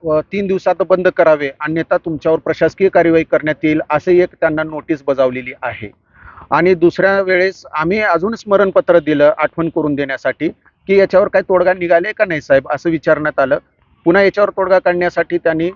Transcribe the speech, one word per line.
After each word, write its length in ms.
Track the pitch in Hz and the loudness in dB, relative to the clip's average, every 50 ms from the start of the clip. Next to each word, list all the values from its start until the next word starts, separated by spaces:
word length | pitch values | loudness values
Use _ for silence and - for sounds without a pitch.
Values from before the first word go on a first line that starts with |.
| - 165 | -2 0
अ, 120 | 151 156 | -2 -2
तीन 260 | 151 _ - 202 202 190 | -2 _ -6 -6 -4 -2
दिवसात 280 | 190 190 - 196 180 170 190 165 | -2 -2 0 -2 0 0 2 0
बंद 180 | 180 180 180 180 | 0 2 2 -2
करावे, 420 | - - 170 160 156 147 147 139 135 _ | 0 2 4 4 4 2 0 -8 -8 _
अन्यथा 380 | 151 151 160 165 - _ 190 180 | -8 -6 -4 -4 -4 _ -4 -4
तुमच्यावर 420 | _ 170 160 143 - 160 160 160 | _ -6 -10 -4 -2 -2 -2 0
प्रशासकीय 500 | _ - 160 - 175 160 - - 196 190 | _ -4 -2 0 0 -2 0 0 0 2
कार्यवाही 340 | - 190 170 170 165 165 160 | 2 2 2 4 2 2 0
करण्यात 320 | _ - 151 147 156 151 - - | _ -2 -2 0 -2 -6 -2 -2
येईल, 180 | 156 156 156 - _ | 0 0 0 -2 _
असे 280 | 147 151 - - 180 175 | -4 -2 0 2 2 2
एक 120 | 180 175 - | 2 0 -2
त्यांना 300 | _ - 160 156 156 156 | _ -2 -2 -2 -2 -6
नोटीस 400 | 160 156 151 135 - 165 139 139 - | -6 -8 -12 -6 -6 -6 -6 -2 -4
बजावलेली 440 | 139 131 135 131 127 127 127 123 131 - | -2 0 0 -2 -2 -4 -10 -12 -16 -10
आहे. 300 | - 123 120 - 113 104 _ _ _ _ _ _ - - - - - _ | -10 -10 -8 -8 -14 -16 _ _ _ _ _ _ -20 -20 -20 -20 -8 _
आणि 220 | - 151 165 180 190 | 0 2 4 2 2
दुसऱ्या 480 | 170 160 175 - - 180 190 196 196 | 4 2 2 2 2 0 2 2 0
वेळेस 440 | 196 185 185 180 185 190 185 - - - - | 0 0 0 0 0 0 -2 -6 -20 -10 -6
आम्ही 280 | 156 156 165 180 220 | -4 -2 -2 -2 -2
अजून 340 | 214 208 175 170 165 208 233 | 0 0 0 0 -2 -4 -8
स्मरणपत्र 640 | 214 - 214 202 196 208 196 180 190 175 - 175 170 | -8 -4 0 2 2 2 2 2 0 0 2 2 2
दिलं 340 | 151 147 151 143 147 147 151 - | 2 0 0 2 2 2 2 2
आठवण 320 | 156 147 _ - 165 165 | -4 -4 _ -4 -6 -4
करून 260 | 156 170 156 151 147 | -4 -4 -2 -2 -2
देण्यासाठी 540 | 135 143 135 135 127 - 135 131 _ 147 165 - _ _ _ _ _ _ - | -4 -4 -6 -8 -6 -4 -6 -4 _ -6 -8 -8 _ _ _ _ _ _ 0
की, 100 | 196 196 | 2 2
"याच्यावर 300 | 196 190 - 185 208 190 | 2 2 2 2 0 2
काय 140 | - 185 | 0 -2
तोडगा 320 | 196 _ 196 180 180 185 185 | 0 _ 0 2 2 0 0
निघाले 380 | 190 175 170 170 170 175 208 208 | -2 0 0 0 0 0 -2 -4
का 120 | _ 220 | _ -4
नाही 160 | 196 170 151 | -2 -2 -6
साहेब?" 260 | - - 143 135 131 143 | 0 2 2 2 2 0
असं 180 | 147 139 - 175 | -6 -4 -2 -4
विचारण्यात 500 | 165 156 _ - 160 147 151 151 147 - | -4 -2 _ 0 0 0 0 -4 -2 -2
आलं. 180 | 139 131 139 - _ _ _ _ _ _ _ _ _ | 0 0 0 -4 _ _ _ _ _ _ _ _ _
पुन्हा 180 | 165 170 196 196 | 2 2 4 4
याच्यावर 260 | 190 180 - 202 202 | 2 2 0 -2 -2
तोडगा 300 | 190 - 190 185 190 180 | 0 -4 -2 0 0 2
काढण्यासाठी 580 | - 185 175 175 180 175 - - 170 _ - 175 | 2 0 -2 0 -2 -2 -2 -4 -4 _ -4 -2
त्यांनी 340 | _ 170 160 156 160 175 196 | _ -2 -2 -2 -4 -4 -6